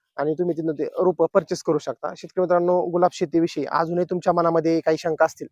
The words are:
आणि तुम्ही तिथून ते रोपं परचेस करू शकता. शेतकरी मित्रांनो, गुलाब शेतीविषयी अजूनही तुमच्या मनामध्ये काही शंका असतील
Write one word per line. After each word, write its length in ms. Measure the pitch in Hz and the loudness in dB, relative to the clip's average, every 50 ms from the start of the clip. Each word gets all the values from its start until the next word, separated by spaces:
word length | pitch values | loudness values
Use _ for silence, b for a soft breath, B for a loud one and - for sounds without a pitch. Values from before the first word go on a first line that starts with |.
| _ _ - | _ _ -6
आणि 160 | 151 143 151 156 | -4 -2 -2 -2
तुम्ही 240 | 151 180 175 160 | -2 -2 -2 -2
तिथून 180 | 156 156 165 151 | -2 -4 -4 -4
ते 80 | 147 156 | -4 -6
रोपं 420 | - - - 185 185 170 - 165 160 - | -6 -2 0 0 0 2 2 0 2 2
परचेस 300 | 196 160 - 185 - - | 0 0 0 -8 -6 -2
करू 140 | - 160 | -2 -2
शकता. 360 | 151 - - 123 - - 160 185 | -2 -2 -6 -10 -8 -8 -10 -10
शेतकरी 240 | - - 170 - 185 | -10 -14 -8 -2 -2
मित्रांनो, 400 | 185 170 180 175 175 175 180 180 | 0 2 2 2 2 2 2 2
गुलाब 280 | 175 175 170 175 180 175 - | 0 0 0 2 2 2 0
शेतीविषयी 520 | - 180 147 170 165 165 170 - 156 135 | -2 -6 0 0 0 0 0 -2 -4 -6
अजूनही 400 | - - 151 165 165 175 175 180 170 | -4 -2 -2 -2 0 0 -2 -2 -2
तुमच्या 240 | 185 180 - 190 170 | -2 -2 0 0 2
मनामध्ये 460 | 170 170 170 165 165 156 165 165 165 | 2 2 2 2 2 2 2 2 2
काही 180 | - 160 160 | 2 2 0
शंका 280 | 151 - 170 156 - 160 | 0 0 -2 2 2 2
असतील 220 | 160 - - 147 - | 2 0 -6 -16 -16